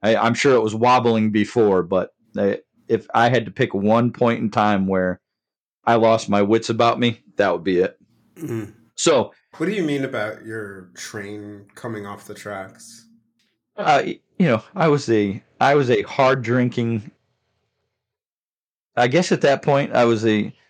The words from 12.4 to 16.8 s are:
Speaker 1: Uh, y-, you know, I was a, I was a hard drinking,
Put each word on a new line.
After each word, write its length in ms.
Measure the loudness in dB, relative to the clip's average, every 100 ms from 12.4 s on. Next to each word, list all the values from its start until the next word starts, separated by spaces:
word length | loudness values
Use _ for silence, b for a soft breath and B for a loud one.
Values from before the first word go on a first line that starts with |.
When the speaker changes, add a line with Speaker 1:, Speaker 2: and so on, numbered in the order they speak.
| -12 -12 -12 -18 -20 -20 _ _ _ _ _ _ _ -8
Speaker 1:
Uh, 240 | 0 0
y-, 160 | 0 -8 _ _
you 80 | 0
know, 160 | 0 -2 -2
I 120 | 0
was 200 | 0 2
a, 320 | 0 0 -4 _ _
I 160 | 2 2
was 160 | 2
a 100 | 0
hard 380 | 0 0 2 2
drinking, 680 | 0 0 0 -2